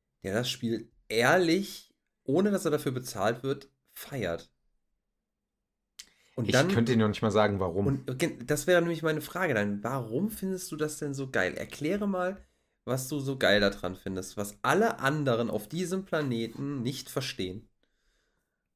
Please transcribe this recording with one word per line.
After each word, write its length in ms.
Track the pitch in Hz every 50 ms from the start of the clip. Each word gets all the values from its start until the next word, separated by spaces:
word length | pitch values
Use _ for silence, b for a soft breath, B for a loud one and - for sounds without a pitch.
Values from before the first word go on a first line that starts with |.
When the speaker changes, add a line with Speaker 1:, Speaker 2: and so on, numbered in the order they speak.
| _ _ _ _ -
Speaker 1:
der 100 | 95 98
das 160 | 113 127 127
Spiel 420 | - - - 113 113 110 - - _ _ _ _
ehrlich, 880 | 110 113 117 127 160 185 180 160 165 190 196 - - - - _ _ _ _ _ _ _ _
ohne 260 | - 135 170 202 208
dass 140 | 202 180 -
er 60 | 165
dafür 200 | 147 143 - 147
bezahlt 500 | 131 127 127 - - 104 95 110 117 123
wird, 280 | - 135 139 - - - _ _ _ _ _
feiert. 580 | - - - 143 131 101 85 85 - - - _ _ _ _ _ _ _ _ _ _ _ _ _ _ _ _ _ _ _ _ _ _ _ _ _ _ _ _ _ - b b b b b b b
Und 140 | - 113 104
Speaker 2:
Ich 20 |
Speaker 1:
dann 160 | 120 127 151 180
Speaker 2:
könnte 240 | 196 117 117 117
dir 60 | 123 113
noch 100 | 110 107
nicht 140 | 104 -
mal 100 | - 110
sagen, 300 | 98 107 107 104 101 95
warum. 260 | 95 90 82 98 101 123
Speaker 1:
Und 320 | 135 135 - - 127 131
gen-, 260 | 170 160 - - 120
das 220 | - 151 139 - -
wäre 140 | 180 175
nämlich 200 | 170 170 165 160
meine 200 | 165 160 156 151
Frage 320 | 151 - - 170 185 165 127
dann. 280 | 104 104 104 101 101
Warum 480 | - 117 135 135 120 110 113 143 196 220
findest 440 | 220 - 190 190 190 180 180 - 165
du 20 |
das 220 | 147 151 151 151 -
denn 160 | 156 143 139
so 160 | 135 135 131
geil? 240 | 127 110 92 90 -
Erkläre 520 | - - - - - 143 151 190 202 208
mal, 400 | 202 196 180 180 185 196 196 b b b b b b b b b
was 240 | 113 127 131 127 -
du 120 | 156 143
so 180 | 135 135 135 135
geil 240 | - 92 101 104
daran 340 | 101 101 98 - - 90 92
findest, 400 | - - 95 95 95 92 - -
was 220 | 104 101 101 - -
alle 380 | - 123 147 185 226 233 - -
anderen 500 | 131 135 151 156 143 131 120 110 120 107
auf 200 | - 107 - -
diesem 340 | 151 175 185 165 185 190 190
Planeten 760 | - - 156 151 135 120 113 113 113 - - 139 143 147 135
nicht 280 | 113 139 139 - - -
verstehen. 600 | - 143 131 - - - 95 90 92 107 - - _ _ _ _ _ _ _ _ _ _ _ _ _ _ _ _ _ _ _ _ _